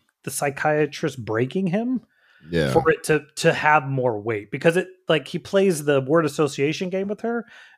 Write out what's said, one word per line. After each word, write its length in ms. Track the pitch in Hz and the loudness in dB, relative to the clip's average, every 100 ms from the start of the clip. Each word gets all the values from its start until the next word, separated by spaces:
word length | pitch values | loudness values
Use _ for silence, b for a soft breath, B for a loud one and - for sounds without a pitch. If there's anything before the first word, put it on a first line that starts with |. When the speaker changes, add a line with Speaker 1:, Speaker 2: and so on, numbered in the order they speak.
| _ _ | _ _
Speaker 1:
the 80 | - | -12
psychiatrist 920 | - 143 139 151 151 147 - 156 135 | -4 -4 -2 0 2 0 -2 -6 -4
breaking 440 | 107 110 131 185 190 | -4 -2 -2 -2 -2
him 340 | 196 240 254 - b b b 151 | -2 -2 -4 -6 b b b -4
Speaker 2:
Yeah. 220 | 170 143 | 0 2
Speaker 1:
for 180 | 156 160 | 2 2
it 140 | 151 | 0
to, 200 | - 151 - - | 2 0 -2 -2
to 160 | 165 | 0
have 340 | 139 151 151 139 | 2 4 4 2
more 320 | 135 123 107 | -2 0 -2
weight, 320 | 104 107 104 | -2 -4 -4
because 280 | 143 165 170 | 0 2 2
it, 100 | 180 - - | -2 -6 -2
like, 200 | 156 165 | -2 -2
he 100 | 175 | -10
plays 460 | - 196 196 151 | -2 2 2 2
the 160 | 147 139 | 2 0
word 240 | 131 165 | 2 2
association 640 | 156 147 143 143 143 156 185 | 2 0 -2 0 -2 -2 -4
game 200 | 190 196 | -4 -6
with 120 | 208 | -6
her, 240 | 226 233 226 B B | -6 -6 -8 B B